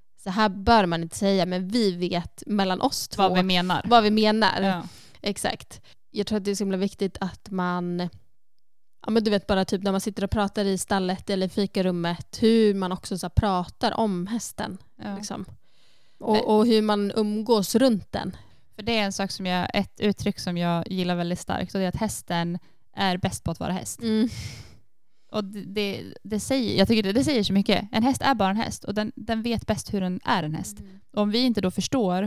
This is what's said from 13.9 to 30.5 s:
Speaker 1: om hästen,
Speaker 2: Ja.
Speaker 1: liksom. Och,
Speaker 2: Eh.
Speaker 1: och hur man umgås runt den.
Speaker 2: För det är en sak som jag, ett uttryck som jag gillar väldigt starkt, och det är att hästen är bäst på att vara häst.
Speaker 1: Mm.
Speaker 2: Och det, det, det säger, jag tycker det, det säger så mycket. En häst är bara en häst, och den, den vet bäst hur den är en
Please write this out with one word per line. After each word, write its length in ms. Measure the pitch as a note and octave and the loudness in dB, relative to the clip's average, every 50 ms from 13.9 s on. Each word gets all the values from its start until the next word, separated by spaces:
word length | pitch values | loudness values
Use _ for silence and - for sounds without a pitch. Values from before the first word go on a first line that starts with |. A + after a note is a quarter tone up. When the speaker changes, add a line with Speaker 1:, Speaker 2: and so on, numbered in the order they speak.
| - - | 0 0
Speaker 1:
om 280 | A3+ G#3+ F#3 F3 F3+ | 0 0 0 -2 -4
hästen, 500 | G3 A#3 G#3+ - - - - G#3 G#3 F#3 - - - - - G#3 | -4 -4 -6 -6 -8 -8 -8 -8 -8 -8 -12 -16 -20 -18 -14 -12
Speaker 2:
Ja. 120 | G#3 G3 | -10 -10
Speaker 1:
liksom. 300 | G3 G#3 G#3 G#3 G#3 F#3+ - - - - - - - - - - - - - - | -10 -8 -8 -8 -10 -10 -12 -14 -20 -20 -20 -20 -20 -20 -20 -20 -20 -20 -20 -16
Och, 180 | - - A3 G#3+ | -6 -2 0 2
Speaker 2:
Eh. 40 | G#3+ | 2
Speaker 1:
och 240 | - - G#3+ G#3+ A3 | 4 4 4 4 6
hur 140 | A#3 A3 G#3+ | 6 4 4
man 300 | G#3+ G#3 G#3 G#3 G3+ G3 - | 4 2 2 0 0 0 0
umgås 600 | A3 G#3+ G#3 G#3 A3 G#3+ B3+ A#3 G#3 F#3 - - | 0 -2 0 -2 -2 0 2 2 2 2 2 2
runt 360 | A3 C4+ C4 A3 F3+ - - | 4 4 4 4 2 -2 -6
den. 240 | - - - G3 - - - - - - - - - | -8 -6 -6 -6 -8 -12 -16 -20 -20 -20 -20 -20 -16
Speaker 2:
För 60 | - G3+ | -10 -4
det 140 | A3+ A#3 | -2 0
är 60 | A3 G3+ | 0 0
en 100 | G3 G3 | 0 -2
sak 180 | - G3 F#3+ | -2 -4 -4
som 140 | - - F#3+ | -4 -4 -2
jag, 220 | F3+ F3+ F3+ F3 - - | -2 0 0 0 0 0
ett 260 | G3+ F#3+ - - - | -2 -2 -2 -4 -2
uttryck 400 | G#3+ G#3 G3+ - - G#3 - - | 0 0 0 0 -2 -4 -4 -4
som 180 | - F#3 F3 | -4 -4 -2
jag 340 | E3+ F3 F3 E3+ E3+ - - | 0 0 0 0 0 -2 -2
gillar 240 | F#3+ F#3 F3+ F3 F3+ | -2 -2 0 0 0
väldigt 240 | F3 E3+ E3+ F3+ E3+ | 0 -2 -2 -4 -4
starkt, 340 | - - G3+ - F3+ - - | -4 -4 -4 -4 -4 -4 -2
och 40 | G3 | -2
det 60 | F#3+ | -2
är 40 | F3+ | -2
att 60 | - | -2
hästen 640 | - A3 G#3+ - - - - F3 E3+ E3+ E3+ F3 F3+ - - - - - - - | -2 -2 -4 -4 -6 -6 -4 -2 -2 -2 -2 -4 -6 -10 -14 -20 -20 -20 -12 -4
är 240 | - G3 F#3 F3+ | -2 0 0 0
bäst 260 | F#3 - F#3+ - - - | 0 -2 -4 -4 -4 -6
på 80 | E3 | -6
att 80 | E3+ - | -6 -4
vara 140 | - - F3+ | -4 -4 -4
häst. 280 | - A3 - - - | -4 -6 -8 -10 -6
Speaker 1:
Mm. 280 | A#3 A3+ A3 A3 A3 A3 - - - - - - - - - - - - - - - - - - - - | -2 0 2 2 2 0 -2 -6 -10 -12 -12 -16 -18 -18 -20 -20 -20 -20 -20 -20 -20 -20 -20 -20 -14 -8
Speaker 2:
Och 120 | - G#3+ G3+ | -6 -6 -6
det, 180 | F#3+ G#3 G3+ | -6 -8 -12
det, 520 | F3+ - G3 G#3+ G#3 G3 F#3+ - - - - - - | -10 -8 -4 -4 -4 -4 -4 -8 -10 -12 -14 -14 -8
det 160 | G3 A3 G3+ | -6 -4 -4
säger, 380 | - - C4 C4+ A#3 G3 - F#3+ | -2 0 0 0 0 0 2 2
jag 80 | G3 | 2
tycker 160 | - A#3 A3 G3+ | 4 4 2 2
det, 80 | F#3+ | 2
det 120 | G3+ - B3+ | 2 2 2
säger 200 | - C#4 A3+ G3 | 2 2 2 2
så 100 | F#3 F#3+ | 2 2
mycket. 340 | G3+ G3 - G3 - G#3 - | 2 4 4 2 0 0 -2
En 120 | - A3+ A3+ | 0 2 2
häst 180 | C#4 C4 - | 2 2 2
är 140 | - C#4 C4+ | 2 2 2
bara 140 | G#3 G3 F#3+ | 2 2 2
en 80 | G3 | 0
häst, 260 | G#3+ - - - - - | 0 -2 -4 -6 -8 -6
och 100 | - G3+ | -4 -4
den, 180 | G#3+ G#3+ - - | -2 -4 -4 -6
den 260 | - G#3+ - A3+ A3+ | -8 -6 -4 -4 -2
vet 260 | A3 A#3+ A3+ G#3+ - | -2 -2 -2 -2 -2
bäst 260 | - G#3+ - - - G#3 | -2 -4 -4 -4 -4 -4
hur 80 | G3 | -2
den 180 | F#3 F3+ F3+ - - | -2 -2 -4 -4 -2
är 200 | - A3 F#3 D#3 | 0 0 0 0
en 120 | D3+ | -2